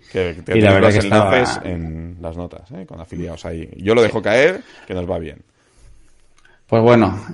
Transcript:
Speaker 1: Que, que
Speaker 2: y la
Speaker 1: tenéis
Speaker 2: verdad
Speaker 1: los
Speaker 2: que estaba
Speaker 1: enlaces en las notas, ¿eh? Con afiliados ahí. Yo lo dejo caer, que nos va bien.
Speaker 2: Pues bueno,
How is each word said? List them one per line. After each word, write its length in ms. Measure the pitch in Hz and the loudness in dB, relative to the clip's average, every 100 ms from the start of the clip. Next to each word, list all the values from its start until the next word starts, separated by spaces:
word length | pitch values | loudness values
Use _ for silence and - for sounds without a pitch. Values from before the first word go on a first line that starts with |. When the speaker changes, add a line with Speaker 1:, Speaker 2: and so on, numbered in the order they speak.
| _ | _
Speaker 1:
Que, 0 | |
que 160 | - 90 | -6 -4
Speaker 2:
y 80 | 82 | -6
la 80 | |
Speaker 1:
tenéis 200 | 80 98 | -2 2
Speaker 2:
verdad 160 | 104 98 | 4 6
Speaker 1:
los 100 | 110 | 4
Speaker 2:
que 60 | 104 | 4
estaba 360 | 101 107 98 127 | 2 2 4 2
Speaker 1:
enlaces 240 | - - | 0 -4
en 520 | 92 87 80 80 82 87 | -6 -8 -8 -10 -12 -12
las 160 | 85 82 | -12 -10
notas, 340 | 87 85 87 | -12 -14 -20
¿eh? 140 | 90 92 | -18 -16
Con 140 | 82 | -18
afiliados 440 | 85 90 87 80 | -14 -10 -10 -10
ahí. 240 | 85 82 78 - | -10 -10 -12 -8
Yo 180 | 95 | 0
lo 80 | 117 | 4
dejo 200 | 110 113 | 4 2
caer, 380 | 95 117 156 190 - - - | 0 2 2 0 -12 -20 -10
que 80 | |
nos 160 | 92 87 | -8 -6
va 80 | 92 | -6
bien. 200 | 80 69 _ _ _ _ - - - _ _ _ _ _ - | -8 -16 _ _ _ _ -20 -20 -20 _ _ _ _ _ -2
Speaker 2:
Pues 140 | 113 | 4
bueno, 440 | 117 120 98 95 - | 6 6 4 0 -10